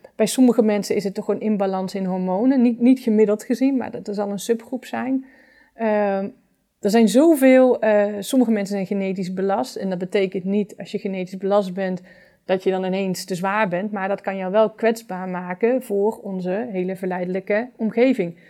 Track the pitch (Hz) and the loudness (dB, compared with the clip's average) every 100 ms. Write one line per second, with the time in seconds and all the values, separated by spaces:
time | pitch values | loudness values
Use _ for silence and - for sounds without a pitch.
0 | - - 214 - 254 233 214 208 185 - | -10 -2 0 4 4 6 2 2 0 -2
1 | 190 190 - 202 214 208 196 190 185 196 | -2 -4 -4 -2 0 0 0 -2 -4 -4
2 | 190 185 185 185 254 269 240 233 240 262 | -4 -2 -2 0 2 4 4 4 4 4
3 | 233 214 214 214 - 247 262 262 - - | 2 4 4 2 -2 0 2 0 -4 -10
4 | 190 202 202 202 - 233 - 262 - 226 | -8 -6 -4 -4 -2 -4 -4 -10 -8 -6
5 | 247 262 262 _ _ _ _ - 220 208 | -2 -4 -6 _ _ _ _ -6 -2 0
6 | 202 196 196 - _ _ _ _ 202 233 | 0 -2 -4 -10 _ _ _ _ 2 4
7 | 220 220 330 294 262 262 254 233 220 208 | 6 6 6 6 6 8 6 4 2 2
8 | 208 208 196 262 226 214 196 202 190 202 | 2 -2 -2 2 2 0 -2 -4 -4 -2
9 | 190 190 180 185 196 202 262 - 196 180 | -4 -4 -6 -4 -2 -2 -4 -6 -6 -6
10 | 185 214 190 190 185 202 202 - - 202 | -2 0 0 -2 -2 -2 -2 -8 -10 -8
11 | 196 190 185 190 196 202 190 180 190 180 | -6 -6 -8 -6 0 0 0 -4 -4 -6
12 | - - _ _ - 190 190 185 185 190 | -10 -20 _ _ -4 -2 0 -2 -2 -2
13 | 190 180 - 180 190 208 208 175 208 202 | -2 -4 -6 -6 -2 0 0 -2 -4 -6
14 | 190 196 - 190 185 208 214 220 226 233 | -4 -6 -6 -6 -2 2 2 2 -2 -2
15 | - 180 185 180 180 180 233 262 247 202 | -6 -10 -8 -8 -8 -2 0 0 -2 0
16 | 208 - 202 185 180 196 247 185 180 185 | 0 -2 -8 -6 -4 -4 -4 -4 -4 -4
17 | 185 180 180 185 190 208 254 - 220 233 | -6 -4 -4 -6 -2 -2 -2 -4 -4 2
18 | 262 262 170 - | 2 2 -2 -6